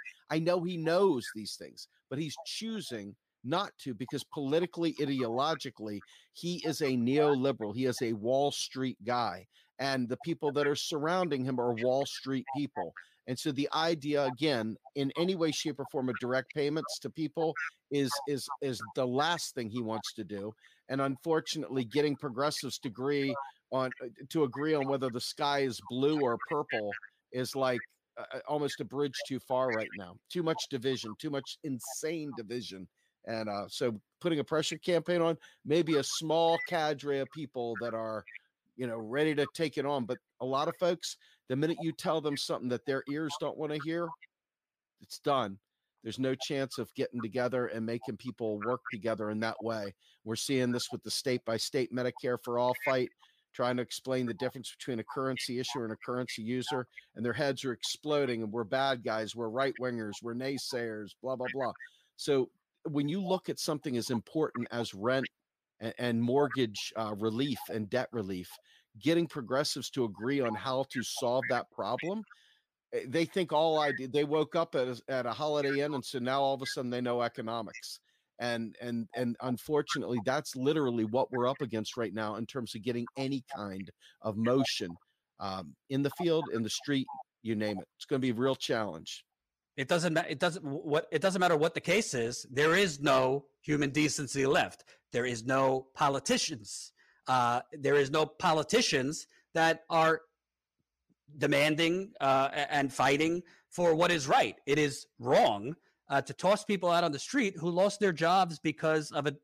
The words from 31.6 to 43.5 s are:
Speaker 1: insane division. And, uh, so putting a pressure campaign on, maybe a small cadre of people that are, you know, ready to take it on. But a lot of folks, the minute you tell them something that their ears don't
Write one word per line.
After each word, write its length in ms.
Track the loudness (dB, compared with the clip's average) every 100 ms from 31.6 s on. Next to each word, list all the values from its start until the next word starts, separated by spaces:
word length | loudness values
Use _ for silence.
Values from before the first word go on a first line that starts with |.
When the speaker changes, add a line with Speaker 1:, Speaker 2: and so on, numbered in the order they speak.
Speaker 1:
insane 680 | -6 -6 -8 -6 -4 -4 -6 -8
division. 500 | -8 -6 -8 -12 -14 _ _ _
And, 240 | -6 -4 -2
uh, 180 | -4 -4
so 320 | -2 -2 -2 _ _
putting 200 | -2 0
a 40 |
pressure 320 | 0 0 0 -4
campaign 440 | 0 0 2 2
on, 160 | 4 2 -6 -10
maybe 320 | 0 2 4 2
a 60 |
small 560 | 2 -2 2 4 4 4 0
cadre 520 | 0 0 0 0 -2
of 80 | -2
people 400 | -6 -8 -4 -4 -2
that 140 | -4
are, 300 | -4 -4 -6 -8 -18 _ _ _ -6
you 100 | -4
know, 120 | -4
ready 360 | -2 2 2 2
to 100 | 0
take 240 | 0 -2 0
it 80 | 0
on. 180 | 0
But 140 | -2 -6 _ -8
a 40 |
lot 240 | -2 0 0
of 60 | 2
folks, 380 | 2 2 -4 -12 _ _ -4
the 80 | 0
minute 220 | 0 0
you 120 | -2
tell 280 | -2 0 0
them 160 | 0 -2
something 320 | -2 -2 -2
that 160 | -2
their 180 | -2 -4 -2
ears 220 | -4 -4 -4
don't 160 | -4